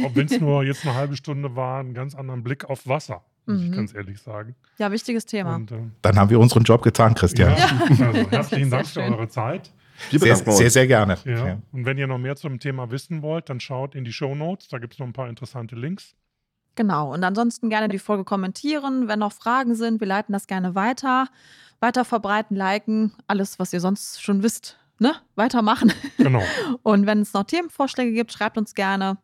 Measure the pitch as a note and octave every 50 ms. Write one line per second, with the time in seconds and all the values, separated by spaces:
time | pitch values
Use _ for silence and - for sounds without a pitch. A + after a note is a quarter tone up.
0 | B3+ - A#2+ C3+ C#3+ D3+ - - E3 D3 C#3+ C#3+ C#3 C3+ C#3 - - D3+ B2 B2+
1 | C#3 C#3+ C#3+ B2+ - - D3 C#3 C#3+ C#3 A#2+ B2 B2+ B2+ B2+ C3+ C3+ B2+ B2 A#2+
2 | C3 C#3+ C#3 - C3+ C3 C3 B2 A2+ A#2+ C#3+ C#3 - - C#3 B2 - B2 C3 D#3
3 | - - A2 F2 - _ _ _ _ - G#3 G3 F3 F3 F3 F#3+ G#2+ G2+ - G#2
4 | G2+ F#2+ G2 G2+ - - G#2+ G#2 G#2+ A2+ B2+ - _ _ _ - G#3+ G3+ G3 A3+
5 | - - B3 A3+ G#3+ - - G#3+ F#3+ E3+ B2 A#2 A2+ G#2 B2 A2 A2+ A2+ A2 -
6 | - G#2+ G2 G2+ G2 G2+ A2+ A#2 A2+ B2 - - A#2 - A2+ A#2 - A#2 G#2+ -
7 | A#2+ A2 A2 - - F2+ - - - F2 F2+ - - - D3 B2+ - C#4 C#3+ A#2
8 | - A#2+ A2 - A3+ - - A3+ - - - C3+ C#3 C3+ B2 B2+ D#3 - - E3
9 | - - A#2 A2 A2+ A2 - - G#2+ A#2 D#3 F#3+ - - _ _ _ _ _ -
10 | - - - C#3+ - A#2 A2+ F#2+ F#2+ A2+ G#2+ G2 A#2 A#2+ A#2 C3 C3 B2+ C3 A2
11 | G#2+ G2 F#2 - - C3 A#2+ A#2 A#2+ C#3+ F#3 G#2+ - - - C3 A#2+ C3 C3+ C3+
12 | C#3 C3+ C3 B2 B2 C3 C#3 - - D#3+ C3+ A#2+ - C#3+ C3+ C3 B2+ A#2 A#2 C3+
13 | - - E3+ D#3 D3 D3+ D#3 E3 E3 - C#3 B2 - - C#3 B2+ C3 C#3+ C#3+ C#3+
14 | C3 A#2 A2+ - D#3+ C3+ C#3 C#3+ D3+ E3 F#3+ G3 - _ - B2+ A#2 A#2 - -
15 | C#3 B2 A2+ - - A#2 A#2 - B2+ A#2 - C3 A#2 A2+ - A#2 A#2+ D3+ F#3 G3
16 | - - _ _ _ _ _ _ _ _ _ _ _ _ _ - A#3 G#3 F#3 D3
17 | D3+ C#3+ B2+ E3 F#3 F#3 G3 G#3+ A#3 A#3 A#3 - - A3+ G#3+ G#3+ A3 G#3+ F#3+ F#3+
18 | - - G#3 G3+ F#3+ - G#3 G3 F#3+ F#3+ G3 - - C#4+ D4+ D4+ C#4 C#4 C4 C4
19 | B3+ G#3+ G#3+ G#3+ G#3+ G#3 G#3 - - A3+ A#3+ C4 C4+ A#3+ A#3 A3 A3+ A#3 A3+ A3
20 | A3 G3 F#3+ G3+ A3 - G3+ G3 - - G3 F#3+ F#3 F3+ F3 G3 G3 A3+ C4 -
21 | - C4+ B3+ B3+ C4 B3+ - _ _ _ - - - _ _ _ - A#3 A#3+ B3+
22 | B3 - - A3+ G#3 G3 G3+ G#3+ A3 - G#3 G3 G3 F#3 G3 G#3+ G#3 - A3 A3
23 | A3 G#3+ - - - - G#3 G3+ G3 G3 - - F#3 F3+ - F3+ E3+ F#3 G3 G#3
24 | - - - - - - G3+ G3 G3 A#3 - - - - - _ _ _ _ _
25 | G#3 B3+ - - - _ _ - G#3 B3+ - A#3+ A3 G#3+ A#3 A#3 - A3+ - -
26 | - C#4 - - B3 C3+ C3 A#2+ G2 - - C5 A4 E4 B3+ A#3+ - A#3 G#3+ G3+
27 | G3+ G3 G#3+ G#3+ G#3 - - G3 G3+ - - E4+ F4 D#4+ - - C#4+ C4+ - -
28 | B3+ A#3+ A3 A3+ A#3 - - - G#3+ A3 - A#3 G#3+ - - - G3 F#3+ G3 G3
29 | F#3+ G3 G3 G3